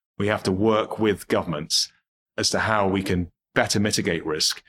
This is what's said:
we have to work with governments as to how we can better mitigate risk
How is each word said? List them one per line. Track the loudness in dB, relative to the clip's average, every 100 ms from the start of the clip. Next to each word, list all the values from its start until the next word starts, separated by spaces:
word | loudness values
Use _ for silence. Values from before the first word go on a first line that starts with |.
| _ -4
we | -2
have | 0
to | 0
work | 2 4 2 0 0
with | 0 0 0
governments | -2 0 -6 -4 -4 -4 _ _ _ _ -4
as | -2
to | 0
how | 0 2 2
we | 2
can | 0 0 -2 _ _ 0
better | 0 2
mitigate | 0 0 0 -2 -2
risk | -2 -2 -4